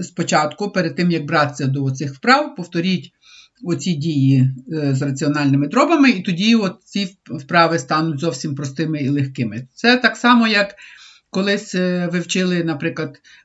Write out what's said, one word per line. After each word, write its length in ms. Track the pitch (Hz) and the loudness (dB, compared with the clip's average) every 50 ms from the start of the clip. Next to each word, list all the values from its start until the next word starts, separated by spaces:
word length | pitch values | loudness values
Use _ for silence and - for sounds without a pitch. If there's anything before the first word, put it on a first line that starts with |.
спочатку, 680 | 175 - - - 165 - 180 156 156 151 - - 202 196 | -10 -10 -6 -6 -2 0 2 2 0 0 -2 -6 -8 -4
перед 260 | - 185 170 165 139 | -2 -2 -2 -2 -2
тим, 140 | 185 180 175 | 0 0 0
як 140 | 165 156 147 | 0 0 -2
братися 420 | 139 165 156 147 139 - - 147 | 0 0 2 2 0 -2 -2 -2
до 240 | 131 135 139 139 135 | -2 0 0 -2 -2
цих 240 | 135 - 156 135 - | -2 -4 -6 -6 -6
вправ, 420 | - - 233 262 294 302 294 302 | -4 2 2 2 2 2 -2 -6
повторіть 560 | - 175 - - 170 165 190 185 165 - - _ _ _ - - - - _ _ _ - | -10 -12 -4 -4 -2 0 0 0 0 -2 -10 _ _ _ -20 -20 -20 -20 _ _ _ -4
оці 280 | 175 170 - - 190 | -4 -4 -2 -2 -2
дії, 580 | 165 143 151 170 151 139 135 135 135 127 127 - - - - - | -2 -2 -2 0 2 4 4 6 6 6 4 2 0 -4 -10 -8
е, 220 | 160 151 147 139 131 | -6 -2 0 0 0
з 80 | 135 | 0
раціональними 640 | 147 139 131 - 147 143 151 147 143 135 139 139 143 - | -2 -2 -4 -2 -2 0 0 2 2 2 2 2 2 2
дробами, 420 | - 254 302 311 339 302 269 254 | 2 2 2 4 4 4 4 4
і 120 | 202 185 | 4 2
тоді 320 | - 202 170 165 202 220 233 | -2 -4 -2 0 2 4 4
от 220 | 226 202 185 - - _ | 4 2 -2 -4 -8 _
ці 320 | - - 202 202 185 - _ _ | -8 -6 -6 -6 -6 -10 _ _
вправи 520 | - - - - - 170 170 165 156 165 165 | -12 -12 -12 -6 0 2 4 4 4 2 -2
стануть 420 | - - 160 160 160 165 147 131 | -2 -2 -2 0 0 -2 -2 -2
зовсім 340 | 165 165 - - - 156 135 | -4 -4 -4 -4 -6 -6 -6
простими 440 | 135 147 135 - - 160 156 156 147 | -6 -8 -8 -6 -4 -4 -4 -2 -2
і 100 | 139 131 | -2 0
легкими. 580 | 143 143 131 135 - 139 117 107 101 117 - - _ | 0 0 -2 -2 -4 -4 -4 -4 -4 -8 -12 -14 _
Це 220 | - - 233 254 | 0 2 2 2
так 200 | 247 240 220 220 | 2 2 -2 -2
само, 320 | - - 240 247 233 226 220 | 0 2 4 4 4 4 4
як 260 | 214 202 202 202 - - - - - - - - - _ _ _ | 2 2 0 0 -4 -14 -20 -20 -20 -20 -20 -20 -20 _ _ _
колись, 440 | - 190 196 202 202 202 208 - - | -4 -2 0 0 0 -2 -4 -4 -4
е, 340 | 185 180 180 180 180 175 175 | -2 0 0 0 -2 -2 -2
ви 80 | 170 180 | -2 -4
вчили, 440 | 165 - - 185 185 180 180 175 160 | -4 -2 -2 0 0 0 0 0 0
наприклад, 560 | 165 156 139 156 165 - - 160 147 - - _ - - - | -2 -2 -2 -4 -4 -4 -4 -8 -8 -10 -16 _ -20 -20 -20